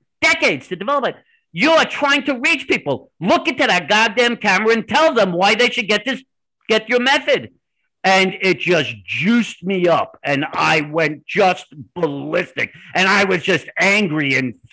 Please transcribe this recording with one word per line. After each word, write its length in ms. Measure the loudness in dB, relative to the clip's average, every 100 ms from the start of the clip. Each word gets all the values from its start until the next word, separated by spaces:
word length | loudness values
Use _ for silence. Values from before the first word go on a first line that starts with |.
| _ _
decades 460 | -2 0 0 -2 -6
to 60 | -8
develop 300 | -2 -2 -2
it. 100 | -6 _ _ _
You're 340 | -2 2 2 2
trying 380 | -2 0 0 -2
to 140 | -2
reach 280 | -2 -2 -2
people. 440 | -4 -4 -6 -8 _
Look 280 | 0 0 0
into 180 | -2 0
that 240 | 0 0
goddamn 480 | 0 2 2 0 0
camera 360 | 0 2 2
and 140 | 0 0
tell 260 | 2 2
them 180 | 4 0
why 240 | 2 2 2
they 140 | 2
should 180 | 0 -2
get 180 | -2 -2
this, 180 | -8 -10 _ _ _ -2
get 220 | -2 0
your 100 | 0
method." 520 | 2 0 2 -2 -2 _ _ _ _ _
And 360 | 2 4 2 0
it 200 | -2 0
just 360 | 0 0 0 -8
juiced 580 | -10 -4 0 2 0 -6
me 280 | -4 0 2
up, 280 | 2 0 -6
and 220 | -4 -4 -4
I 280 | -2 0 0 0
went 360 | -2 -2 -4 -6
just 380 | 0 2 0 -8 -20 -16 -4
ballistic, 760 | -4 -4 -4 -4 -4 -6 -8 -10 -8 0
and 140 | 2
I 160 | 2 2
was 180 | 0
just 240 | 0 -2 -2 -2
angry 580 | 0 2 0 0 0 0
and 200 | -2 -8 _